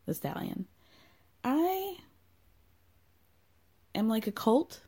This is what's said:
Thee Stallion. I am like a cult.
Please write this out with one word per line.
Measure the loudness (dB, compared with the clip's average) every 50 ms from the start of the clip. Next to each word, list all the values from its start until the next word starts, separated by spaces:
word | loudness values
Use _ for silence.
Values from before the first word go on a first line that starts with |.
| _
Thee | -8 -6
Stallion. | -4 -4 -6 -6 -6 -6 -6 -6 -8 -8 -10 _ _ _ -20 -20 -20 -20 -20 _ _ _ _ _ _ -2
I | 0 2 4 4 2 2 0 -2 -6 -8 -12 -16 -20 _ _ _ _ _ _ _ _ _ _ _ _ _ _ _ _ _ _ _ _ _ _ _ _ _ _ _ _ _ _ _ _ _ _ _ _ -2
am | 0 2 2
like | 2 0 0
a | -2 -4
cult. | 0 2 4 4 4 4 0 -6 -20 -20